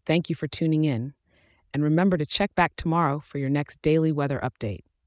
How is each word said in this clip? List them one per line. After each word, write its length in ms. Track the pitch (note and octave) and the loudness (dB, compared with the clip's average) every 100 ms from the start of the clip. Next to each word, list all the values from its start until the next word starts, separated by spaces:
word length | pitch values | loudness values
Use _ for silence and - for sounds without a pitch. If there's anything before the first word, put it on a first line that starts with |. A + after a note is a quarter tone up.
Thank 240 | - E3 D#3+ | -2 0 0
you 60 | |
for 140 | D#3+ D#3 | -4 -4
tuning 340 | - E3 D#3 | -2 0 2
in, 320 | D#3 A#2+ B2+ - _ _ _ _ _ | 2 0 -4 -10 _ _ _ _ _
and 120 | C#3+ | -2
remember 320 | D3+ D#3 G3 F3+ | 2 4 2 2
to 100 | D3 | -2
check 300 | - G3+ - | -2 -2 2
back 180 | E3+ | 0
tomorrow 480 | - E3+ E3 D#3+ D3 | 0 -2 0 0 -2
for 140 | - C#3+ | -6 -6
your 120 | C3+ | -2
next 300 | C#3+ D3 - | -2 -2 -4
daily 280 | D3+ D#3+ D#3+ | 2 2 2
weather 300 | D3 C#3 C#3 | 0 -2 -2
update. 400 | B2+ - A2 F#2 - _ | -6 -6 -8 -8 -14 _